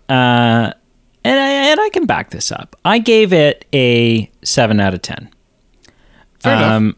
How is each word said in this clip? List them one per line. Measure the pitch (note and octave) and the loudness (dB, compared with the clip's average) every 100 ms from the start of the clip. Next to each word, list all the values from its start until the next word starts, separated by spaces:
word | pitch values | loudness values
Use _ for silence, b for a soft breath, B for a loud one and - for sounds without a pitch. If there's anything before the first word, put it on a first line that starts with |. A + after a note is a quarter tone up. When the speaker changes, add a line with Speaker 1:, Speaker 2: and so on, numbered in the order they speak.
| - | -4
Speaker 1:
uh, | C3 B2 A#2+ A#2+ A#2 A2+ - _ _ _ _ | 0 2 2 2 0 -2 -8 _ _ _ _
and | A#3 C4+ | -2 -2
I, | C4+ | 0
and | C#4 C#4+ D#4 | -2 0 0
I | G#4+ | -2
can | G4 C#4 | -2 -2
back | - - | -4 -6
this | - - | -10 -8
up. | - - - | -10 -14 -6
I | - A3+ | 0 0
gave | A3+ A3 G#3 | 2 2 4
it | F3+ D3 - - | 4 2 0 -4
a | C#3 B2 A#2 A#2 A2+ G#2 _ | 0 2 2 2 0 -4 _
seven | - - A2+ G#2+ | -4 -2 0 2
out | G2 | 0
of | F2+ | -2
ten. | - - - _ _ _ _ _ b b b b b _ | -10 -14 -16 _ _ _ _ _ b b b b b _
Speaker 2:
Fair | A#2+ A2 | -2 0
enough. | A2 | 2
Speaker 1:
Um, | A2 G#2+ | 2 0